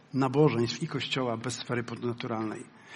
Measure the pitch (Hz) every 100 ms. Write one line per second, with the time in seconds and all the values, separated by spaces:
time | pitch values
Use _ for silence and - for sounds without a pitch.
0 | - 131 139 139 151 117 120 - 165 135
1 | - 135 127 113 127 - - 120 120 113
2 | 120 117 123 113 110 113 - - -